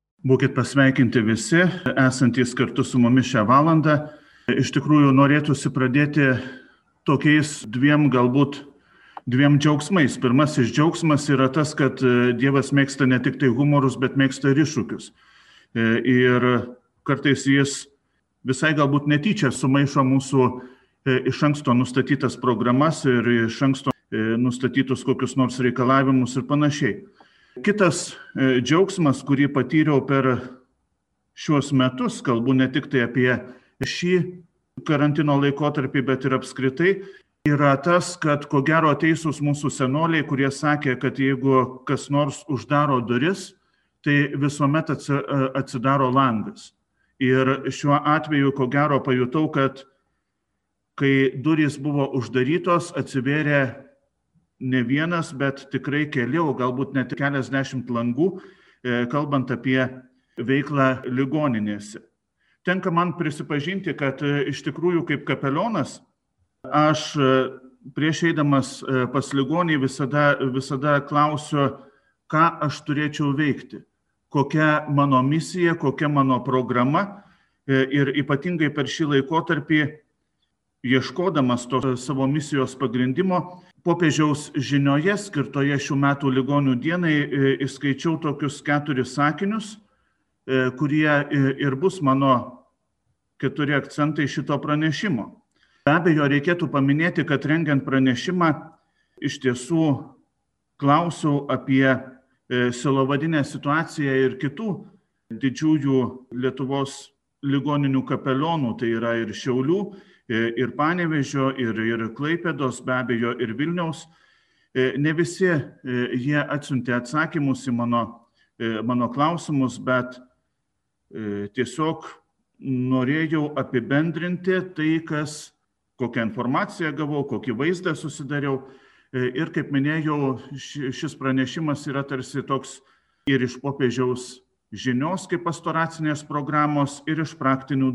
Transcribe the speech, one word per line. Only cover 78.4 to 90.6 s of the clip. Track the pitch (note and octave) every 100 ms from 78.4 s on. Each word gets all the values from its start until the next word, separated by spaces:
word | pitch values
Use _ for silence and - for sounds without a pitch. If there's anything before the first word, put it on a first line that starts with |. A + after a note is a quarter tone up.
| F3+ F3 D3+
per | D3+
šį | C3 - D3+
laikotarpį, | C#3 C3+ D#3+ - D3+ - D#3 C#3+ - _ _ _ _ _ _ _ _
ieškodamas | B2 C3 - - F3+ D3 B2+ B2 -
to | C3 C3+ B2
savo | - C3+ C3+
misijos | D3 C#3 C#3+ B2+ -
pagrindimo, | B2+ B2 B2+ B2+ F#3 F3+ F3 - - _
popiežiaus | F3 E3+ D#3+ C#3+ D3+ C#3+ -
žinioje | D3+ A#2 C#3 C#3 C#3+ F3 G#3
skirtoje | - D3 A#2+ C#3+ C#3 C#3
šių | - C#3
metų | C#3+ C#3 C#3
ligonių | C3 B2+ C#3+ C#3 B2
dienai, | D3 F3 E3+ D3+
e, | C#3+ C#3+ C3+ C3
išskaičiau | C#3 - C#3+ C3+ E3 D#3
tokius | D3+ C#3+ D3 -
keturis | - D3 D3 B2+ B2 -
sakinius, | D3 D3 G3 A3 - - _ _ _ _ _ _ -
e, | C3